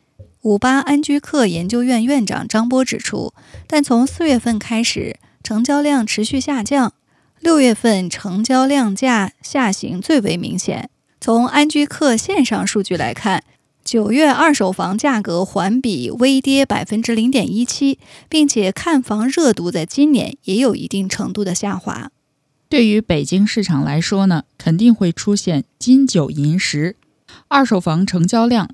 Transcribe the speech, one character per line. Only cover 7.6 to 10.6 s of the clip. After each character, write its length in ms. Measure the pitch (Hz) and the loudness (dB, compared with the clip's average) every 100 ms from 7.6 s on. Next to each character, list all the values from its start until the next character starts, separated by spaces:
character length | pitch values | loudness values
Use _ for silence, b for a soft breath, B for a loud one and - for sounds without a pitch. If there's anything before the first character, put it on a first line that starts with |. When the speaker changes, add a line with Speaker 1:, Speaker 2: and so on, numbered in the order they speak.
| 254 | 4
Speaker 1:
份 340 | 214 233 196 175 | 2 2 0 -2
成 340 | - 196 185 | -6 -6 -4
交 220 | 220 262 | 0 2
量 300 | 262 285 220 | 2 2 0
价 380 | 190 262 226 185 - | 0 0 0 -2 -6
下 300 | - 285 226 | -6 -2 -2
行 280 | 190 - 180 | -2 -6 -6
最 200 | - 302 | 0 0
为 160 | 202 180 | 0 -4
明 200 | 160 | -4
显。 340 | 180 | -6